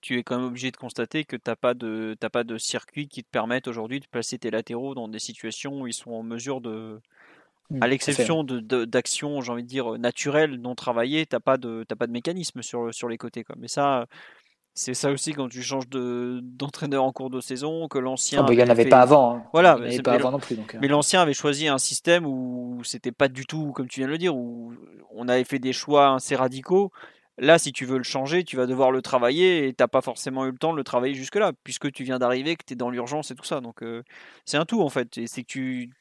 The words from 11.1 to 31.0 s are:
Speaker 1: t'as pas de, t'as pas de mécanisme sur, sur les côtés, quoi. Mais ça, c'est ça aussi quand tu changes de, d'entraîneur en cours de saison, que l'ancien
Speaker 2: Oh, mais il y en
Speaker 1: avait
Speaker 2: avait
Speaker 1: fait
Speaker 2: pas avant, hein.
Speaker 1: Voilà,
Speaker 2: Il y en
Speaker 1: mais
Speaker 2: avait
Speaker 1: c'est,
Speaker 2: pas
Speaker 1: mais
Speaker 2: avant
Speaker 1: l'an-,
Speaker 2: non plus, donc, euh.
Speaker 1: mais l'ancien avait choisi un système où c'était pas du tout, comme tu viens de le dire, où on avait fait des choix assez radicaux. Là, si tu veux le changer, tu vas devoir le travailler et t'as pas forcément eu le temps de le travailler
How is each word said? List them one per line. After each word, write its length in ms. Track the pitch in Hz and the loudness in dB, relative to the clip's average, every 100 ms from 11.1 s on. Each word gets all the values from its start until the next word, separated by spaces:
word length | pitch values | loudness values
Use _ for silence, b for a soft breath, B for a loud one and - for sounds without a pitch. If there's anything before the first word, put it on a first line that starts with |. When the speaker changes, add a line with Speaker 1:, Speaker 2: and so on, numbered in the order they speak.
| 151 | 0
Speaker 1:
t'as 160 | 160 120 | 0 0
pas 160 | - 131 | 2 2
de, 260 | 120 113 113 | 0 -10 -8
t'as 80 | 107 | -4
pas 100 | 120 | -4
de 60 | |
mécanisme 480 | 120 139 180 165 - | -4 -4 -6 -8 -10
sur, 320 | 117 123 117 | -8 -4 -4
sur 140 | 113 120 | -4 -8
les 80 | 113 | -6
côtés, 260 | 117 117 | -10 -12
quoi. 140 | 113 120 | -12 -14
Mais 100 | 120 | -8
ça, 360 | - 143 131 117 b b b b b _ | 0 2 0 -2 b b b b b _
c'est 180 | - - | -10 -6
ça 180 | 127 143 | -2 -2
aussi 220 | 139 - | -2 -4
quand 160 | 147 127 | -4 -6
tu 140 | 123 | -6
changes 260 | 120 135 123 | -6 -6 -6
de, 520 | 131 123 123 123 123 | -6 -4 -4 -4 -6
d'entraîneur 640 | 123 - 139 - 143 139 | -10 -10 -10 -6 -4 0
en 80 | 131 | 0
cours 180 | 127 131 | -2 -8
de 100 | 127 | -8
saison, 480 | - 127 147 165 160 | -8 -6 -6 -6 -4
que 80 | 143 | -4
l'ancien 440 | 127 131 - 143 | -4 -4 -2 2
Speaker 2:
Oh, 40 | 135 | 6
mais 80 | |
il 40 | 120 | 8
y 20 | |
en 40 | |
Speaker 1:
avait 80 | 123 | 8
Speaker 2:
avait 120 | 117 | 8
Speaker 1:
fait 60 | 120 | 10
Speaker 2:
pas 100 | 131 | 10
avant, 360 | 127 147 123 120 | 10 8 8 0
hein. 80 | - | 0
Speaker 1:
Voilà, 160 | 160 180 | 6 8
Speaker 2:
Il 20 | |
y 40 | 139 | 8
en 20 | |
Speaker 1:
mais 80 | 120 | 4
Speaker 2:
avait 100 | 123 | -2
Speaker 1:
c'est, 60 | |
Speaker 2:
pas 80 | 127 | 2
Speaker 1:
mais 60 | 123 | 4
Speaker 2:
avant 100 | 127 | 2
Speaker 1:
l'an-, 40 | |
Speaker 2:
non 80 | 139 | -2
plus, 160 | - 117 | -4 -8
donc, 180 | 107 | -8
euh. 40 | 110 | -4
Speaker 1:
mais 60 | 139 | 2
l'ancien 340 | 147 139 185 | 2 4 4
avait 100 | 165 | 4
choisi 340 | 139 147 143 156 | 2 0 0 0
un 120 | 135 | 0
système 480 | - - - 175 160 | 0 -2 4 4 4
où 560 | 131 127 123 123 123 | -4 -4 -6 -8 -8
c'était 280 | 117 123 127 | -8 -6 -8
pas 160 | 117 139 | 2 2
du 180 | 127 135 | 2 -8
tout, 260 | 156 151 | -6 -4
comme 160 | 135 123 | -6 -8
tu 120 | - | -4
viens 80 | 135 | -4
de 40 | |
le 60 | 160 | 0
dire, 180 | 180 139 | 0 -2
où 380 | 120 120 117 120 - - - | -4 -10 -14 -16 -20 -20 -20
on 120 | 113 123 | -8 2
avait 160 | 123 | 2
fait 140 | 123 139 | 2 -2
des 140 | 127 | -2
choix 420 | 123 - 147 139 | -4 4 6 8
assez 220 | 131 - 135 | 6 0 0
radicaux. 560 | 131 131 131 185 196 b b b b - | 0 -2 2 2 2 b b b b -2
Là, 200 | 135 165 | 6 6
si 140 | 151 | 6
tu 140 | 123 127 | -6 -2
veux 100 | 131 | -2
le 80 | |
changer, 400 | 120 139 135 170 | -2 -4 0 -2
tu 120 | 180 131 | -2 -2
vas 100 | 127 | 0
devoir 240 | 127 135 | 4 4
le 100 | 131 | 4
travailler 680 | - 131 120 147 185 175 135 | 2 2 2 4 4 4 0
et 60 | |
t'as 160 | 123 123 | 2 2
pas 140 | 131 | 2
forcément 420 | 127 120 - 131 | 0 -6 -6 -4
eu 60 | 131 | -4
le 80 | 127 | -2
temps 140 | 156 | -2
de 40 | 160 | -2
le 80 | |
travailler 300 | 131 127 | -2 0